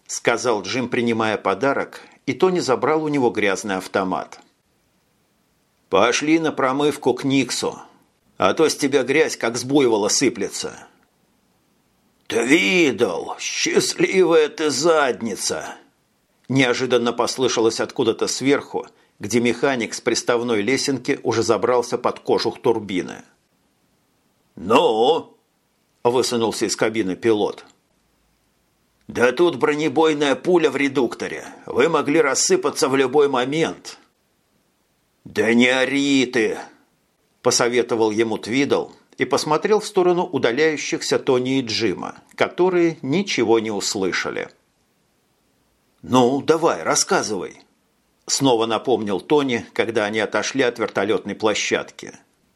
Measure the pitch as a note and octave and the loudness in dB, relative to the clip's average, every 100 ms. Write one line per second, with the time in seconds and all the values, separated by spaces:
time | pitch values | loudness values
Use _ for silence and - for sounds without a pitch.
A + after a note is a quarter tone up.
0 | - - - A2+ A#2 G#2+ F#2+ A#2+ A#2+ A#2+ | -14 -4 0 0 0 -2 -2 -6 -4 -2
1 | A#2 A2+ A2 G#2 F#2 G2 C3+ B2 F2+ - | 0 0 0 -2 -2 0 0 -2 -4 -10
2 | - _ - C3 F#3 F3+ B2+ A#2 B2 D#3 | -20 _ -8 0 2 2 0 0 2 0
3 | D#3 C#3+ A#2+ G#2+ G2+ F#2+ G#2+ F#2+ - G#2 | 0 0 0 2 0 0 -4 -6 -2 -2
4 | F#2 E2 - - _ _ _ _ _ _ | -2 -4 -8 -16 _ _ _ _ _ _
5 | _ _ _ _ _ _ _ _ _ F#2+ | _ _ _ _ _ _ _ _ _ 4
6 | A2+ B2 D3 E3 D#3 C#3 C3+ C3+ D3 C#3 | 4 2 2 2 2 0 0 2 0 0
7 | C3+ A#2+ C3+ C#3 B2 - D#2+ A#1 - _ | -2 0 0 0 0 -2 -6 -8 -16 _
8 | _ _ _ - F#2+ - D#3 - C#3+ C#3 | _ _ _ 0 2 4 2 2 0 0
9 | B2 C#3 C#3+ - A#2 A#2 B2 C#3+ C3 G#2+ | 2 0 0 -2 -4 -4 0 2 4 2
10 | G2+ - C3 - F2+ - D2+ A1+ - _ | 0 0 0 0 -6 -6 -10 -12 -20 _
11 | _ _ _ _ _ _ _ _ _ _ | _ _ _ _ _ _ _ _ _ _
12 | _ _ - A2+ A#2 E3 G3 F#3 D#3 G#2 | _ _ -6 -2 2 2 4 2 2 2
13 | A2+ E2 - - - - - B2+ - - | 0 -2 -8 -10 -8 -6 0 0 0 -2
14 | F3 F#3+ E3+ E3 D3+ C#3+ D#3 B2+ E3 D#3+ | 0 2 4 4 2 0 -2 2 2 4
15 | C3+ G#2 A2+ F#2 - E2+ D2 - _ _ | 2 -2 -6 -6 -6 -6 -8 -16 _ _
16 | _ _ _ _ - C3 B2+ A#2+ B2+ B2 | _ _ _ _ -2 2 2 2 2 2
17 | A#2 A#2+ A2+ - B2+ B2 A2+ A2 A2 - | 2 0 -2 0 0 2 0 0 -4 0
18 | A#2 G#2+ G2+ - C3 C#3 - - - _ | 0 0 -2 -2 0 0 -2 -10 -10 _
19 | _ _ G2+ A#2 A#2+ A2+ C#3+ C3 G#2+ - | _ _ -2 2 2 2 0 0 -4 -4
20 | - A2 - B2 A#2+ A2 G2+ C3 - C3+ | -2 -2 0 0 0 0 0 0 -2 -4
21 | B2+ C3+ - A2+ A2+ G#2+ A2+ B2 A#2 A#2+ | -4 -4 -2 -2 0 0 2 0 0 -2
22 | A2+ - - G2 A#2 - B2+ A2+ G2+ F2+ | -4 -4 -2 0 0 -2 -2 -2 -2 -6
23 | C2 G1+ - _ _ _ _ _ _ _ | -6 -12 -20 _ _ _ _ _ _ _
24 | _ _ _ _ _ - F2 B2 E3 A2 | _ _ _ _ _ -14 2 4 4 2
25 | B2 D#3+ - _ _ _ _ _ _ _ | 2 0 -4 _ _ _ _ _ _ _
26 | A#2+ B2+ A2+ A#2+ A2+ G2 G#2+ - A#2+ A2 | -2 0 0 -2 -2 -2 -4 -2 -2 -2
27 | F#2+ F2+ A#2 G#2 F2+ - - _ _ _ | -4 -2 0 0 -2 -6 -18 _ _ _
28 | _ _ _ _ _ _ _ _ _ _ | _ _ _ _ _ _ _ _ _ _
29 | - G#2+ A#2+ B2+ F3 B2+ D3 D3 D#3 C3 | -12 0 2 4 0 2 0 0 0 2
30 | D#3+ D3+ D3 B2+ E3 F3+ D3+ C3+ C#3 C3 | 2 2 0 0 2 2 2 0 -2 0
31 | A#2 - F#2 D#2 - - - - D3+ D#3 | -2 -2 -8 -8 -12 -16 -6 0 2 2
32 | C#3 D#3 C#3+ B2+ - F#3 D3 C#3 D3 C3+ | 2 4 4 2 2 2 0 0 0 2
33 | C3 C#3+ C#3 C3 B2+ D#3 C3+ - - - | 2 4 4 2 -2 -2 -4 -4 -16 -20
34 | _ _ _ _ _ _ _ _ _ _ | _ _ _ _ _ _ _ _ _ _
35 | _ _ A2+ G2 G#2+ A#2 B2 C3 B2+ C#3 | _ _ -8 -2 2 4 4 4 0 0
36 | C#3 C3+ B2 B2 G#2+ E2+ - _ _ _ | 2 2 2 0 0 -2 -10 _ _ _
37 | _ _ _ _ - - A#2+ A#2+ A2+ A#2 | _ _ _ _ 0 2 2 0 0 0
38 | A2 G#2+ A2+ G#2 G2 B2+ C#3+ F#2+ - - | 0 2 -2 -2 -4 -2 0 0 -2 -12
39 | _ - C3 C3+ D#3 D#3 F#3+ G#3+ G#3 - | _ -6 -2 -2 0 -2 2 0 0 2
40 | F3+ F3 F3+ C3+ B2 A#2+ D#3+ D3 - D#3+ | 2 2 -2 0 0 2 0 0 -4 -6
41 | - C3+ - B2+ B2+ C3+ A#2+ G2+ A2 E2+ | -2 0 2 0 2 -2 -2 -2 -2 -2
42 | G1+ - _ - A2+ - F3+ F3+ E3+ D#3+ | -8 -14 _ -4 -2 2 2 2 0 -2
43 | C3 D#3+ G3+ - G#2+ A2+ A2 G2+ - G#2+ | -2 -2 -2 -2 2 2 2 -4 -4 -2
44 | F#2 D2+ - A1 - - _ _ _ _ | -2 -2 -4 -6 -10 -14 _ _ _ _
45 | _ _ _ _ _ _ _ _ _ _ | _ _ _ _ _ _ _ _ _ _
46 | D2+ B2+ B2 C#3 C3+ D#3+ D#3+ F#2 E2 D3 | 2 4 4 2 2 2 2 0 -2 -2
47 | - F3+ G#2 G2+ D#2+ - _ _ _ _ | 0 -2 -2 -6 -8 -12 _ _ _ _
48 | _ _ - - C#3 A#2 A2+ A2 C3+ A2+ | _ _ -6 0 2 2 2 -2 0 -2
49 | G#2+ F#2 - D3 C#3 A#2 - - A2 A2+ | 0 -6 0 0 2 -4 -4 -4 -2 -2
50 | G#2 A2 G2+ G#2+ G2+ C3 B2 A#2 G#2 - | -2 -2 -2 -2 -2 -2 -2 -2 -4 -2
51 | G2+ G2 G#2 F#2+ A2 G#2 - G2 C#2 - | -2 -2 -4 -4 -2 -2 -2 -4 -4 -14
52 | - - _ _ _ | -20 -20 _ _ _